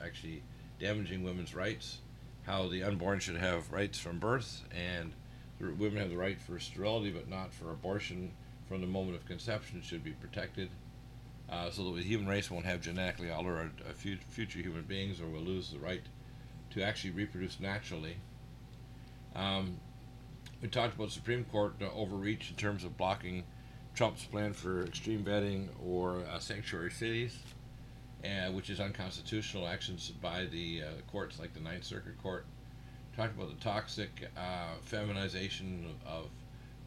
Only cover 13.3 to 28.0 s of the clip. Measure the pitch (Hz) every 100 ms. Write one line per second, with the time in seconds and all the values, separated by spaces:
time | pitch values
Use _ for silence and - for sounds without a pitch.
13.3 | 78 90 82 80 - - - 101 95 -
14.3 | - 104 90 87 82 82 98 98 85 82
15.3 | 80 85 92 82 73 82 92 - - -
16.3 | - - - - 104 98 107 95 87 104
17.3 | 92 90 - 98 101 - 82 78 90 -
18.3 | - - - - - - - - - -
19.3 | - 98 95 95 87 - - - - -
20.3 | - - - 110 123 117 101 107 - -
21.3 | 123 120 107 104 - 98 104 101 98 101
22.3 | 110 - - 104 104 87 - 92 101 90
23.3 | 90 85 - - - - - 95 - -
24.3 | 104 104 98 90 92 87 - 110 107 98
25.3 | 104 101 98 95 - 90 90 90 90 82
26.3 | 85 - 104 - 87 85 - 113 113 120
27.3 | - - - - - - -